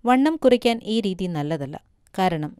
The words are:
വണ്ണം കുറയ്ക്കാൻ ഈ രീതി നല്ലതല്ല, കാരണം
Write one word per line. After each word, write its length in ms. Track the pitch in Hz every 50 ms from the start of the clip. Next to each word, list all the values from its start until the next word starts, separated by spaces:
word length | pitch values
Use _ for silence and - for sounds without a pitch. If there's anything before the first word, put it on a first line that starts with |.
| _
വണ്ണം 320 | 233 247 254 269 311 330
കുറയ്ക്കാൻ 440 | 311 - 262 247 240 - 240 233 226
ഈ 180 | - - 220 226
രീതി 240 | 208 196 185 180 190
നല്ലതല്ല, 560 | 180 170 151 143 147 165 147 143 139 147 - _ _ _ _ _ _ - -
കാരണം 380 | 190 185 170 160 151 151 - -